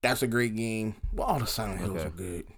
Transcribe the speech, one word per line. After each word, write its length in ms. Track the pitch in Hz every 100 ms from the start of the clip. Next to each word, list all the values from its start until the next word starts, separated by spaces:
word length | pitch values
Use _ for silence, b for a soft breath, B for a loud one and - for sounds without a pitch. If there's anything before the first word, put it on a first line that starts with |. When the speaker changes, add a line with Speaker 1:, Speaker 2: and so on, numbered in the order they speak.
Speaker 1:
That's 220 | 120 127
a 40 | 127
great 280 | 117 120 110
game. 400 | 113 110 110 107 -
Well, 140 | - 254
all 120 | 156
the 60 | 117
Silent 360 | - 107 95
Hills 160 | 101 90
Speaker 2:
Okay. 100 | 78
Speaker 1:
are 20 |
good. 380 | 82 92 87 82